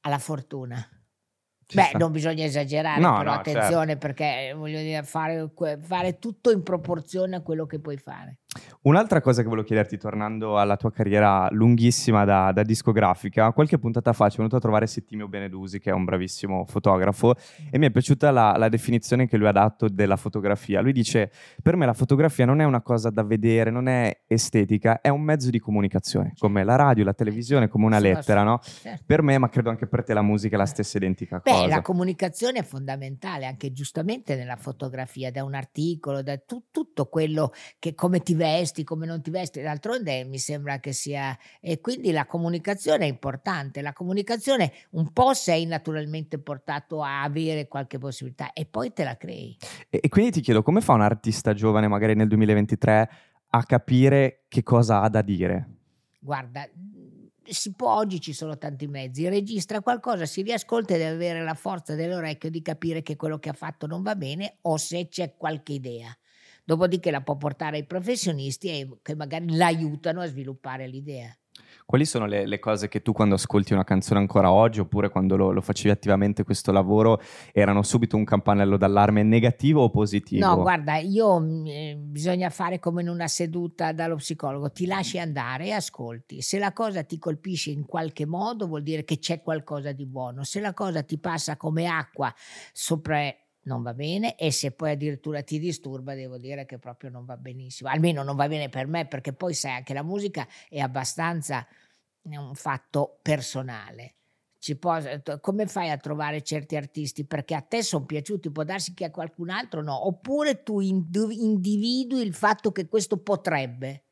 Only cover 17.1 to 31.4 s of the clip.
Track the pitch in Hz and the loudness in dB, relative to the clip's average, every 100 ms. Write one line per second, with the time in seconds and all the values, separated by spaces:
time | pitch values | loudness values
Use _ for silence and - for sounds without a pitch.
17.1 | 101 117 123 - - 151 135 151 117 127 | 2 2 2 -2 -18 -4 2 4 2 2
18.1 | 139 147 131 107 98 113 113 - 120 - | 4 4 6 6 6 4 2 0 -2 2
19.1 | 123 127 113 104 98 107 - 110 95 101 | 0 2 4 4 6 4 4 -2 2 2
20.1 | 98 - 107 101 101 - 98 117 135 110 | 2 0 -4 0 -2 0 0 2 2 2
21.1 | 117 101 - - - - 175 135 113 131 | 2 0 -4 -20 0 2 4 4 2 2
22.1 | 139 160 143 123 143 151 123 - 120 113 | 4 4 4 4 6 4 4 2 0 2
23.1 | 107 104 110 113 113 110 117 127 127 117 | 0 0 2 4 4 4 2 2 2 2
24.1 | - _ 113 - 113 98 107 113 113 - | -2 _ 0 2 2 4 2 4 4 2
25.1 | 143 151 151 127 117 - 104 101 95 - | 2 2 2 2 0 0 2 2 0 0
26.1 | - 98 - 110 101 98 127 143 113 98 | -2 -2 0 2 2 4 6 6 6 4
27.1 | 98 107 107 117 139 110 107 110 107 101 | 2 -2 -2 0 2 4 4 4 6 6
28.1 | 87 - 104 104 120 - - - 185 - | 4 4 4 4 2 -2 -18 -14 -14 2
29.1 | 156 151 139 127 - 117 110 - 120 - | 4 6 4 2 0 0 -2 -2 -2 0
30.1 | 104 104 104 107 101 98 - 104 104 95 | 2 4 2 2 2 0 0 -4 -2 -2
31.1 | 92 90 92 | -2 -6 -4